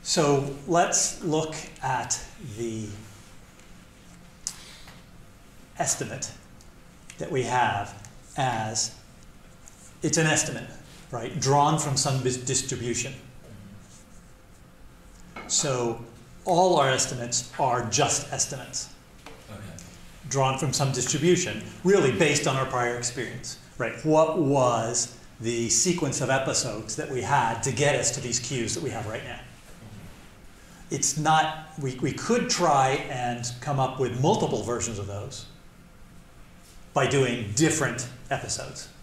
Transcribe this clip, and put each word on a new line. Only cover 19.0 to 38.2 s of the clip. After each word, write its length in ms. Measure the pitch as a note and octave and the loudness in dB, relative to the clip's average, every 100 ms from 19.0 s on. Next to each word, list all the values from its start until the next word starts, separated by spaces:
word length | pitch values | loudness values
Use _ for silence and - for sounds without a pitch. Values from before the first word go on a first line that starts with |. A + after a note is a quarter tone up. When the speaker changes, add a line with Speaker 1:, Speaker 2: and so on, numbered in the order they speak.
| - - - - - | -20 -20 -20 -18 -16
Speaker 2:
Okay. 120 | G2+ G#2+ - - - - - C#3 | -14 -14 -14 -16 -18 -18 -16 -4
Speaker 1:
Drawn 280 | C3+ C3 C3 | 0 2 2
from 160 | D3 | 0
some 180 | C3+ C3+ | 2 0
distribution, 720 | B2 A#2+ D3 E3+ F3+ - G#2+ - - | 0 0 2 4 4 2 -6 -10 -2
really 280 | F3 G3 C#3+ | 4 6 6
based 360 | A#2+ D#3 C#3+ - | 6 4 4 2
on 100 | C3+ | 0
our 80 | B2+ | 0
prior 320 | B2+ A#2+ A#2+ | 0 0 0
experience, 600 | A#2+ - A2+ B2+ - - - - | -4 -4 -8 -8 -12 -14 -16 -6
right? 160 | A#2 - | -4 -2
What 360 | D#3 D#3 D#3+ F3+ | 4 6 6 4
was 800 | C#3 C#3 B2 A#2 A2+ A#2+ - - - - | 4 4 4 4 0 -2 -4 -8 -20 -6
the 300 | A2 A#2 A#2 | -2 0 2
sequence 500 | - F3+ E3+ C#3+ B2 | 2 2 2 0 0
of 100 | B2+ | 2
episodes 680 | C3+ D3+ C3 B2+ G#2+ G#2+ - | 2 2 0 -2 -6 -8 -8
that 120 | D3+ | -4
we 120 | C3 | -4
had 400 | A2+ C#3 A#2 A2 | 0 2 2 0
to 80 | C3+ | -2
get 240 | A2+ C#3+ - | 2 2 4
us 160 | - | 0
to 80 | - | -2
these 200 | A#2+ A2+ | -4 -4
cues 340 | - C3 A2 - | -4 -4 -2 -4
that 80 | |
we 60 | D3 | -4
have 180 | A2 G2+ | -6 -6
right 160 | A2+ | -8
now? 160 | B2+ A#2+ - - - - G#2+ F#2+ - - - - - - - - - | -10 -12 -16 -20 -20 -20 -18 -16 -16 -18 -20 -20 -20 -20 -20 -20 -6
It's 260 | - - D#3 | -2 0 2
not, 520 | D3+ D#3 D#3 - - - | 4 4 4 -2 -12 -6
we, 140 | C3+ B2+ | -6 -2
we 160 | C3+ | -2
could 380 | - - A#3+ F#3+ | -2 2 2 2
try 560 | - E3+ C#3 C3 D3 - | 2 4 6 4 2 -4
and 400 | B2+ B2 B2 B2 - | -4 -4 -4 -6 -6
come 180 | D3+ C#3 | -2 0
up 200 | C3 C3 | 0 0
with 220 | B2+ B2 | -2 2
multiple 400 | D3+ G#3+ D#3 C3 | 4 4 2 -2
versions 380 | G#2 A#2 A#2+ G#2 | -2 -4 -4 -6
of 80 | G2 | -8
those 380 | G2+ C3 - - - - - - - - - - - - - - - - | -8 -10 -12 -14 -18 -20 -20 -20 -20 -20 -20 -20 -20 -20 -20 -20 -20 -2
by 140 | C#3+ C3 | 2 4
doing 440 | C#3+ B2 A#2 G2 A2 | 4 4 0 -2 2
different 520 | D#3 - B2+ A2+ - - | 4 4 0 -2 -8 -12